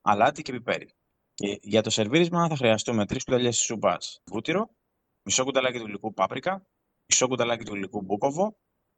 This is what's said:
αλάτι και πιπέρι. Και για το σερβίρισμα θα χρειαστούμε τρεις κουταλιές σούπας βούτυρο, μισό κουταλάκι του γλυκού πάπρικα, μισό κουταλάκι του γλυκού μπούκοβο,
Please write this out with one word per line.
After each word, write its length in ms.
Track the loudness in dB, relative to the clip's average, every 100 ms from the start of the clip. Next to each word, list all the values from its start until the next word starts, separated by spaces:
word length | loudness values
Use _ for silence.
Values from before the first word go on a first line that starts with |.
αλάτι 420 | 2 4 4 2
και 100 | -8
πιπέρι. 400 | -6 -4 -4 -6 _ _ _ _
Και 240 | -8 -6 -6
για 200 | 2 2
το 80 | 2
σερβίρισμα 580 | 0 2 4 4 2 0
θα 80 | 2
χρειαστούμε 500 | 2 2 2 0 0
τρεις 180 | -4
κουταλιές 320 | 0 2 2 0
σούπας 640 | -2 0 0 0 -6 -16
βούτυρο, 520 | -10 -8 -2 -2 -4 _ _ _ _ _
μισό 220 | -4 -2
κουταλάκι 340 | 2 2 0 -2
του 60 |
γλυκού 300 | -8 -8 -8
πάπρικα, 520 | -2 -2 -2 -4 -6 _ _ _ _ _
μισό 220 | 2 2
κουταλάκι 360 | 0 0 -2
του 100 | -4
γλυκού 280 | -8 -6 -8
μπούκοβο, 560 | -6 -2 -2 0 -2 -4 _ _ _